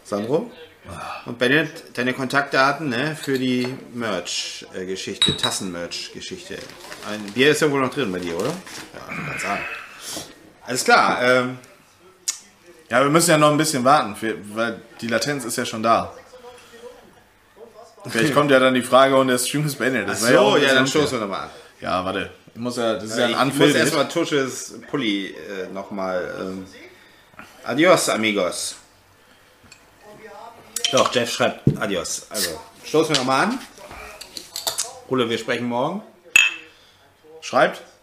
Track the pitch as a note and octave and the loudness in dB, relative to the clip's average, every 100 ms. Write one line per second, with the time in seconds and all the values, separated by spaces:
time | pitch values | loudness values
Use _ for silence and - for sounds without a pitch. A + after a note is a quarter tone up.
0 | - G2+ A2 D3+ A#3+ - - - - E2+ | -4 -6 -2 -2 -2 -14 -20 -20 -16 -14
1 | - - - A#2 B2 D3 D3+ - - - | -12 -12 -12 -2 2 2 0 -8 -12 -4
2 | B2 B2+ B2+ C#3 C#3 D3 C3+ C#3+ D#3 A#2 | -4 -2 -2 -2 0 2 4 2 -2 -2
3 | D3+ D3+ - C3+ B2+ B2+ B2 B2+ - A#2+ | -2 -4 -4 -2 0 0 -2 -6 -12 -8
4 | A#2 F2+ F2 - - - - G2 F#2 F#2 | -4 -4 -4 -8 -8 -12 -12 -10 -6 -6
5 | - F#2+ - - A#2+ - F#2+ E2+ E2+ - | -6 -2 -2 0 -2 -4 -6 -8 -8 -10
6 | - - - F2+ - - - - - - | -12 -14 -12 -14 -12 -14 -14 -18 -16 -14
7 | G2+ G#2+ G2+ G#2+ C#3 E3 D#3 C#3 B2+ D3 | -10 -8 -6 4 4 6 2 2 0 -2
8 | A#2 F2+ F2 E2+ A#2+ F3+ - - - - | -4 -2 -4 -4 -4 -6 -12 -16 -16 -16
9 | - - D3+ - - G2 - - - - | -12 -10 -8 -6 -4 -4 -6 -12 -16 -16
10 | - - - - - - - B2+ - A#3 | -12 -12 -14 -20 -20 -20 -6 -2 4 4
11 | G2+ F#2 B2 B2+ B2+ B2+ - - _ _ | 4 4 4 4 2 -6 -16 -20 _ _
12 | F3+ _ - - - _ - - - A#2+ | -20 _ -10 -10 -20 _ -20 -20 0 2
13 | C#3+ D#3+ E3 D#3 D3+ D3 D#3 C3+ B2 D3 | 4 4 4 6 6 4 0 2 4 4
14 | A2 G2+ A2+ G2 G2+ G#2+ A#2 A2+ - - | 2 -4 -6 -6 -8 -4 -4 -4 -14 -10
15 | A#2 A#2 C#3 D3 A2+ - A#2 A2+ A2+ G#2 | -2 -2 -2 -4 -4 -4 -4 -2 4 4
16 | F2+ - - - - - - A#4+ A#4+ - | 2 -12 -20 -20 -20 -20 -20 -20 -20 -20
17 | - - _ _ _ - - - - - | -20 -20 _ _ _ -20 -20 -20 -20 -18
18 | - E3 D#3+ C3+ D3 C3 C3 B2+ B2 B2 | -6 0 2 4 6 6 6 2 4 6
19 | C3+ C3+ C3 B2 - D3 D3+ C3 A#2+ B2+ | 8 6 4 2 0 -2 -2 0 0 0
20 | G2 G#2 A#2 B2+ G#3 E3+ C#3 C3 C3+ D#3 | -2 0 4 6 6 6 6 4 4 2
21 | C#3+ B2+ G#2 F2 D2+ - - - F#2 F2+ | 0 -2 -4 -6 -8 -14 -20 -10 -2 -2
22 | F#2 F#2+ E2+ - - G#2+ B2 B2 A2+ G#2+ | 0 -4 -6 -12 -20 -8 -6 -2 -2 -2
23 | G#2+ A#2 A#2+ - C3+ C#3 D3 D3+ D#3 D#3 | -4 0 0 2 0 6 6 6 2 2
24 | C3+ E3+ E3 D3 C3 - - A#2 - D3 | 0 0 0 0 0 -4 -12 -14 -8 -4
25 | A2+ G2+ F#2+ - E2 G2 F#2 F#2+ G2 G2+ | -2 -2 -4 -10 -10 -8 -8 -10 -10 -6
26 | F#2+ F#2 E2 F2+ F#2+ F#2+ F#2+ - - - | -4 -4 -4 -6 -8 -8 -12 -18 -20 -20
27 | - - _ - - - - B2 F3 E3+ | -20 -20 _ -20 -20 -14 -6 2 6 6
28 | - G#2+ A2 G2+ F2 - - - - _ | 4 0 2 2 0 -2 -10 -12 -20 _
29 | _ _ _ _ _ _ - - _ _ | _ _ _ _ _ _ -20 -20 _ _
30 | G#3+ G#3 G#3+ - - - - - - C3 | -20 -20 -20 -18 -20 -20 -12 -6 0 2
31 | G#2+ B2 A#2 - A2+ - - B2 A2 F#2 | 2 0 -2 0 -2 2 0 0 -2 -4
32 | D#2 - - - F2 D#2 - - - D3+ | -4 -8 -8 -6 -6 -8 -16 -20 0 0
33 | D#3 C#3+ B2+ C3 F#3 C4 - - - - | 2 0 2 2 2 -2 -10 -20 -18 -18
34 | - - - - - - - - - - | -18 -18 -18 -18 -14 -8 -6 -6 -8 -12
35 | - C3 A#2 A2+ - A#2+ A#2+ A#2+ D3 G3 | -4 -2 0 -2 -2 -4 -2 -2 -2 -4
36 | - - - - - - - - - _ | -10 -20 -2 0 0 -4 -20 -20 -20 _
37 | _ _ - - - B2 F3+ - - _ | _ _ -20 -18 -2 2 2 0 -18 _